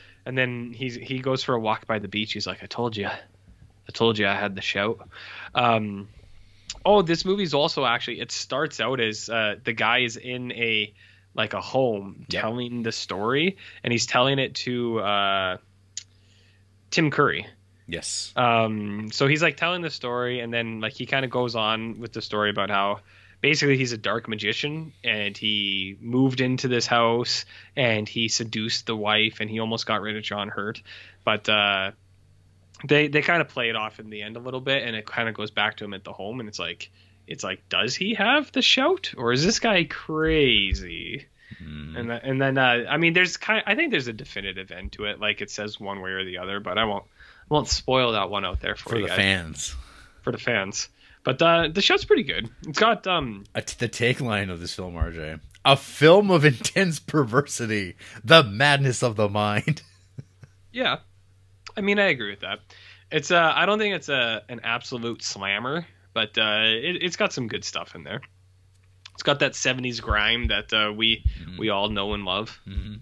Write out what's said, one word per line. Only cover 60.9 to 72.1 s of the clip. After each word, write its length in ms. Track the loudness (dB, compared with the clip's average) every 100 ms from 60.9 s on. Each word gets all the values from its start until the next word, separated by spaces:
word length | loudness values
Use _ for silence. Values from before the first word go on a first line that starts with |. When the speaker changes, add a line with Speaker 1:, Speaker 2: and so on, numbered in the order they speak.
| -2 -6 _ _ _ _ _ -12 -4
Speaker 1:
I 40 |
mean, 160 | 0 4
I 60 | 4
agree 220 | 2 -4
with 100 | -8
that. 200 | -8 -8 -10 -20 -20 -20 _
It's, 200 | -4 4
uh, 220 | 4 6
I 120 | 4 4
don't 120 | 2
think 160 | 0
it's 140 | -2 -2
a, 340 | 0 2 -2 -6
an 120 | -8
absolute 580 | -4 -4 -4 -6 -6 -6
slammer, 640 | -8 -4 -2 0 -2 -4 -6 _ _
but, 220 | -2 -2 2
uh, 240 | 2 4
it, 380 | 2 2 -2 -4
it's 140 | -4 -2
got 160 | -2
some 120 | -2 -6
good 140 | -6
stuff 300 | -8 -8 -10
in 100 | -12
there. 160 | -10 -10 -10 _ _ _ _ _ _ _ -20
It's 80 | -4
got 180 | 0 2
that 140 | 0
seventies 460 | 0 -2 -2 -4 -6
grime 480 | 0 2 2 2 0
that, 240 | -2 0
uh, 200 | 2 2
we, 300 | 2 2 2 0 -2
Speaker 2:
Mm-hmm. 180 | -8 -4
Speaker 1:
we 100 | -2
all 180 | 0 0
know 240 | -2 -2